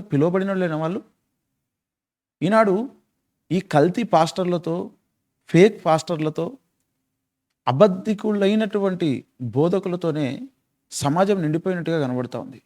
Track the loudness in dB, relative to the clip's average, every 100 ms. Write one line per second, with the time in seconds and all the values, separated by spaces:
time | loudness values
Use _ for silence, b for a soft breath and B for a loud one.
0 | -4 0 0 0 -2 -2 -4 -4 -4 -6
1 | -12 _ _ _ _ _ _ _ _ _
2 | _ _ _ _ 0 2 4 0 -4 -14
3 | _ _ _ _ _ -4 2 4 4 0
4 | 0 2 2 0 -2 -2 -4 -6 -8 -16
5 | _ _ _ _ 2 6 6 4 0 0
6 | 0 -6 -4 -6 -8 -10 _ _ _ _
7 | _ _ _ _ _ _ -2 4 4 4
8 | -4 -2 -2 0 2 2 0 -2 -2 0
9 | -2 -2 -8 _ -4 0 0 0 -2 -4
10 | -4 -2 -4 -6 -14 _ _ _ _ -6
11 | -2 0 2 0 0 -2 -2 -4 -2 -2
12 | -2 -4 -6 -8 -12 -18